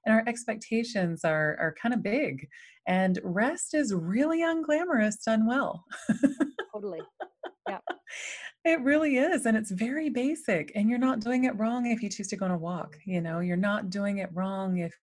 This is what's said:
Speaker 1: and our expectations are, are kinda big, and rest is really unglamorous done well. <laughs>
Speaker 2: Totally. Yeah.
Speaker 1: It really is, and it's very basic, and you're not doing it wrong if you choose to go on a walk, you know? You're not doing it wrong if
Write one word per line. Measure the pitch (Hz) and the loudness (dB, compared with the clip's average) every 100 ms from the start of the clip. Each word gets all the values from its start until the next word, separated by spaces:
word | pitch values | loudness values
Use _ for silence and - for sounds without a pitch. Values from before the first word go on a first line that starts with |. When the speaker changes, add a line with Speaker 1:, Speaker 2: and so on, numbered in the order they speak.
| - | 2
Speaker 1:
and | 220 | 2
our | 226 | 2
expectations | 233 - 220 - 226 233 208 180 165 165 | -4 -6 -8 -2 -2 0 0 -2 0 0
are, | 156 151 - | 2 2 0
are | 160 156 | -2 -2
kinda | 233 240 | -2 0
big, | 202 240 247 135 147 - - - - | 0 0 0 -4 -12 -20 -20 -10 -2
and | 185 190 185 | 2 2 2
rest | 185 175 240 349 - | 0 0 0 0 -2
is | 302 254 | 0 0
really | 190 165 214 302 330 | 0 0 0 2 2
unglamorous | 330 330 302 302 359 269 214 214 - | 2 0 2 0 2 2 2 0 0
done | 220 220 | 2 4
well. | 254 208 - - - - | 2 0 -4 -12 -6 -2
<laughs> | - 269 269 302 - - | 2 2 2 -4 -6 -10
Speaker 2:
Totally. | 208 202 165 156 - - _ - - - | -8 -8 -8 -12 -12 -14 _ -16 -12 -8
Yeah. | 190 - - - - - - - - 330 | -8 -8 -12 -12 -14 -12 -12 -14 -2 2
Speaker 1:
It | 330 | 4
really | 254 294 311 254 | 4 4 4 4
is, | 302 330 226 | 4 2 4
and | 220 | 2
it's | 214 | 2
very | 185 233 285 311 | -2 -2 -2 -2
basic, | 247 262 311 - 180 147 208 | 0 0 -2 0 0 0 0
and | 214 | 2
you're | 240 | 4
not | 254 240 | 2 0
doing | 220 254 254 | 0 2 2
it | 214 | 2
wrong | 220 247 240 | 0 0 0
if | 226 | 0
you | 202 | -2
choose | - 202 | -6 -6
to | 196 | -4
go | 190 | -2
on | |
a | 175 | -2
walk, | 165 175 156 151 190 | -4 -6 -8 -12 -4
you | 180 | -4
know? | 165 165 | -2 -2
You're | 180 175 | 0 2
not | 202 208 190 | 2 0 -2
doing | 196 202 202 | -4 -2 -2
it | 185 | -4
wrong | 175 190 190 190 180 | -4 -4 -2 -2 -2
if | 170 - | -2 -8